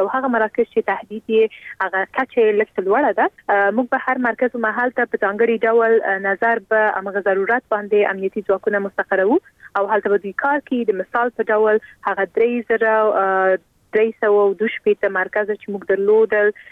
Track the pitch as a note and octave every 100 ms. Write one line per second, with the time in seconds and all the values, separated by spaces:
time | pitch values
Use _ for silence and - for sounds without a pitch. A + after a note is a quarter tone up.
0 | G3 C4 C4 A#3 G#3+ - A3+ A3+ G#3 G3
1 | - G#3+ - A3 A3 - - - F#3+ F#3+
2 | F#3+ - C4 - G#3+ G#3 A3 - F#3 A3+
3 | C#4+ G3+ D4+ _ - G3+ G3+ A3 B3 B3+
4 | C4 B3+ B3 A3+ B3 A#3+ A3 G#3+ B3 B3
5 | A#3+ - G3 G#3 A#3 A3+ A3+ A3+ A3+ A3+
6 | - F#3+ G3 G3 A#3 A3+ - A3 G#3+ F#3+
7 | G3 G3 G3 F#3+ F#3+ A#3+ - G#3 G#3 G#3
8 | G3 G3 F#3+ G#3+ G3 F#3+ - G3+ G3 -
9 | - F#3+ F#3+ D#4 - _ - G3+ G3 G#3+
10 | G3+ G3+ G3 - C#4 C#4+ - B3 G#3+ F#3+
11 | F#3 A#3+ A#3+ - A3+ G#3+ A3 G#3+ - -
12 | - G3 F#3+ - A#3 A#3+ A3 A3 A3+ A3
13 | G#3+ G3 F#3+ F#3+ F#3+ F#3 _ _ _ G#3+
14 | A3+ - G#3+ G#3 G3+ F#3+ A3 - G#3+ G#3
15 | G3+ F#3+ F#3 G#3+ G#3 G#3 - G3+ F#3+ G3
16 | G3+ G#3+ A3 G#3+ G#3 - -